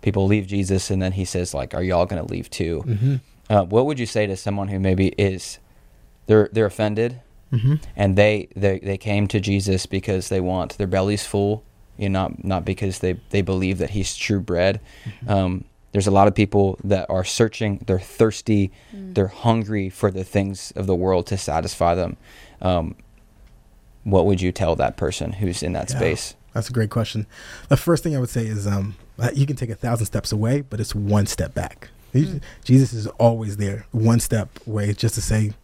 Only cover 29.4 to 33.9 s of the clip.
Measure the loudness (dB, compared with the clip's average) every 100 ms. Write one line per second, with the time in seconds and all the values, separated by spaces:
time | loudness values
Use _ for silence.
29.4 | -2 -2 -6 -6 -4 -2 -2 -4 -4 -2
30.4 | 0 0 -2 -6 -4 -4 2 2 2 -2
31.4 | -4 -4 -6 -10 -20 -20 -2 0 0 -4
32.4 | -10 -16 4 6 6 -2 -8 2 4 4
33.4 | -4 -4 -4 -4 -4